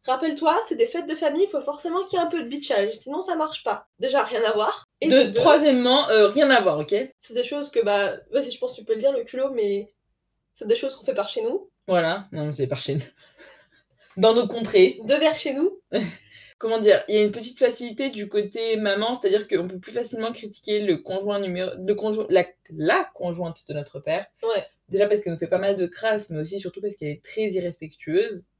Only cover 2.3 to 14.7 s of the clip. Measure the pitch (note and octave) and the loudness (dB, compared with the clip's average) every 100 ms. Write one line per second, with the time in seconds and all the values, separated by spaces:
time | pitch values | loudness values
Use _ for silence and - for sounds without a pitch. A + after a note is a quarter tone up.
2.3 | E4+ A#3+ C#4+ - G#3+ G#3 A3 - D#4+ F#4 | -4 -6 -10 -2 0 0 -4 -8 -8 -4
3.3 | D#4+ D#4 - - - _ _ C4+ C#4 - | -4 -4 -4 -6 -6 _ _ 0 0 0
4.3 | A#3+ A3 G#3+ G#3+ - - _ D#4 C4 G3 | 0 0 0 -2 -4 -16 _ 4 6 6
5.3 | G3+ E4+ D4 D4+ B3+ B3 C4+ C#4+ A3 G#3 | 4 6 8 6 4 4 2 4 6 6
6.3 | A#3 C#4 C#4 F#3 D3+ D3+ G3+ C4 _ - | 6 6 6 4 0 -2 -2 -2 _ -8
7.3 | A#3 B3 C#4+ C#4+ A#3 G#3 G3+ G3 - - | -6 -4 -6 -2 0 2 2 0 -4 -2
8.3 | C#4 - - B3+ - G#3+ A3 C4 C4+ A3+ | -2 -2 -6 -8 -8 -4 0 0 0 -6
9.3 | B3+ C4+ B3 G3+ G3+ G3+ _ _ _ _ | -4 -4 -2 -2 -2 -6 _ _ _ _
10.3 | _ _ _ G#3+ A3+ C4+ - - G#3 G3+ | _ _ _ -2 -2 -2 -6 -4 -4 -4
11.3 | A#3+ A3+ F#4+ - _ - F3+ E3 G3 G3 | -4 -4 -4 -8 _ 0 0 2 -4 -8
12.3 | D#3+ D3+ C#3+ C3 C3+ - C#3 - _ _ | -8 -6 -4 -4 -4 -4 -4 -6 _ _
13.3 | _ - - _ _ _ _ _ - A3 | _ -20 -20 _ _ _ _ _ 4 4
14.3 | A#3 A#3 A#3 A3 | 6 0 -4 2